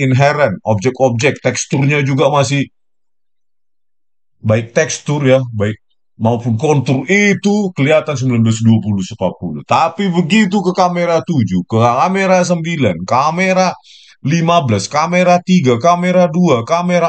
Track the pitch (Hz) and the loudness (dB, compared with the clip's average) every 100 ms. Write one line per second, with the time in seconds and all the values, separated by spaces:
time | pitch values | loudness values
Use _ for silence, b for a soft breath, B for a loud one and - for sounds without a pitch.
0 | 135 127 143 147 131 92 107 110 127 127 | 0 2 2 2 0 -2 -2 0 -2 0
1 | 131 113 139 127 123 104 - - 135 147 | 0 0 -2 -2 -4 -4 -4 -2 0 0
2 | 135 135 151 143 131 139 131 _ _ _ | 0 0 0 0 0 -2 -4 _ _ _
3 | _ _ _ _ _ _ _ _ _ _ | _ _ _ _ _ _ _ _ _ _
4 | _ _ _ _ 110 113 117 165 160 - | _ _ _ _ -2 -2 -2 -2 -2 -4
5 | - 147 131 131 127 107 104 104 _ _ | -4 -2 2 2 0 -4 -6 -6 _ _
6 | _ - 113 117 120 110 151 147 120 135 | _ -4 -2 -2 -2 -2 0 0 0 -2
7 | 135 202 208 185 202 208 196 160 139 156 | 0 2 2 2 0 0 -2 -2 2 2
8 | 151 135 127 120 113 110 113 110 101 98 | 0 -4 -2 2 0 2 2 2 0 -4
9 | 92 - 90 - 87 73 - 123 165 - | -4 -4 -6 -4 -10 -10 -2 0 0 -2
10 | 196 175 165 214 208 208 180 185 180 175 | -2 0 2 2 2 0 -2 0 0 0
11 | 175 160 - 156 107 92 - 110 120 123 | -2 -2 0 -2 0 -2 -2 0 2 2
12 | 175 190 190 185 175 175 165 165 113 85 | 0 0 2 2 2 -2 -2 -2 -2 -2
13 | 92 123 151 170 190 185 180 151 B B | -2 0 0 0 0 0 0 -4 B B
14 | B B 135 170 165 175 131 104 - 147 | B B -2 0 2 2 2 -2 -2 -4
15 | 165 180 180 175 - 185 127 117 170 175 | 0 0 2 2 2 2 2 2 2 0
16 | 180 180 175 175 175 120 110 170 180 175 | 0 2 2 2 2 0 0 -2 0 0